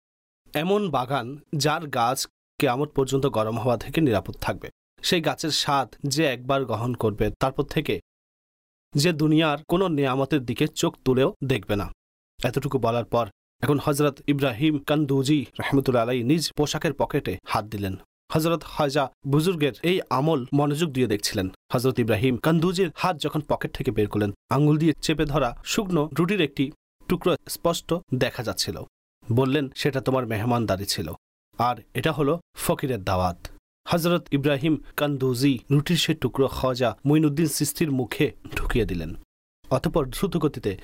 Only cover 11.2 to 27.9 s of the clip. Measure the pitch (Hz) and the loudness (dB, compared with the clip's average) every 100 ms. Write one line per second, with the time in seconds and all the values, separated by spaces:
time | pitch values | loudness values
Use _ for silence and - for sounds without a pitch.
11.2 | 135 - 135 127 - 104 - - _ _ | 2 0 -2 -4 -2 -4 -4 -10 _ _
12.2 | _ - 123 139 135 131 113 117 110 120 | _ -6 -4 -2 -2 0 0 0 0 0
13.2 | 110 - _ _ - 143 151 143 147 135 | 0 -6 _ _ 0 0 0 0 0 0
14.2 | - 143 139 107 156 151 - 151 147 139 | -2 0 0 0 0 0 0 0 2 0
15.2 | 135 151 120 - - 139 131 120 113 127 | 2 0 0 -6 0 2 2 2 2 0
16.2 | 117 165 147 - 147 156 170 - - 147 | 0 0 0 -2 -2 -2 -4 -2 -2 -2
17.2 | 127 95 - 117 107 104 98 95 - _ | -2 -6 -4 -4 -4 -6 -6 -6 -12 _
18.2 | - 160 160 165 - - 147 143 131 - | -4 -2 0 0 -4 -2 0 0 -2 -4
19.2 | 139 143 165 170 143 110 165 185 - 127 | 0 2 2 2 -2 0 0 -2 0 0
20.2 | 151 156 120 143 147 147 170 127 120 98 | 2 0 0 0 2 0 -2 0 0 0
21.2 | - 104 92 - _ 127 127 127 113 110 | -2 -4 -4 -6 _ 0 0 2 0 2
22.2 | 131 120 156 165 170 180 180 - 180 160 | 2 0 2 2 2 2 -2 0 -2 -2
23.2 | 151 156 147 147 165 - 135 110 104 104 | -4 -4 -2 -4 -4 -4 -2 0 0 0
24.2 | 104 - _ 123 147 151 160 151 - 160 | -2 -4 _ 2 4 4 2 0 -2 0
25.2 | 151 147 123 - - - 202 170 151 143 | 0 0 -2 -4 2 2 4 2 2 2
26.2 | 170 208 147 - 139 - _ _ - 175 | 2 2 0 0 -2 -2 _ _ -2 0
27.2 | 185 147 - - 170 170 - | 2 0 -2 -4 -2 -2 -2